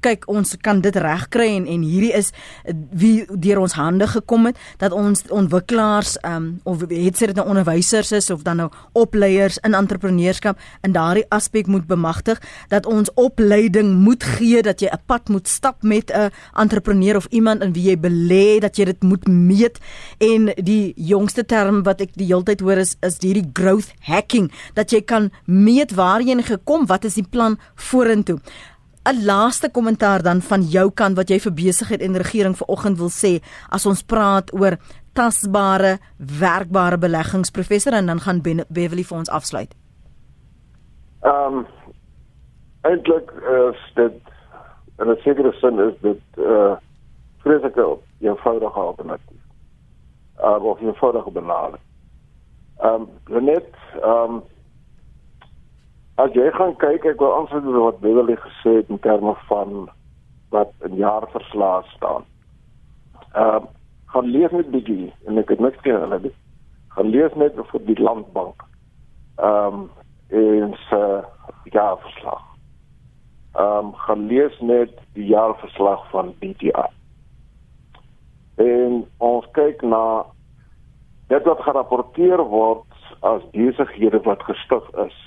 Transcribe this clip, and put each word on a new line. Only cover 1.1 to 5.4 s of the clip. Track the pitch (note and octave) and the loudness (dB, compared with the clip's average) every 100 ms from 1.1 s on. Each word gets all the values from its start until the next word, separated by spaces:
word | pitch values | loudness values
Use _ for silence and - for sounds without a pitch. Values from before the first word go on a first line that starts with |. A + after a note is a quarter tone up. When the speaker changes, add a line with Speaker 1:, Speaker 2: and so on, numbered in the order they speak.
| E3 - A#3 A3+ G3 | -4 -2 0 0 0
Speaker 1:
en, | F3+ | -4
en | E3+ | -2
hierdie | D#3+ F3+ A3+ | 0 0 2
is, | G#3+ F#3+ - - - | 0 -2 -8 -20 -18
eh, | - D#3+ D3 | -10 -10 -8
wie | F3+ G#3+ A3 G#3+ G3 | 2 4 4 0 -4
deur | F3 G3+ | 0 2
ons | F#3 | 0
hande | - D3+ F#3 G3+ | 0 0 0 0
gekom | A#3 - A3+ A3+ | -2 0 0 0
het, | B3 - - | -2 -14 -4
dat | G3 | -4
ons | F#3 G#3 G3+ - | 0 0 0 -2
ontwikkelaars, | G3+ | -2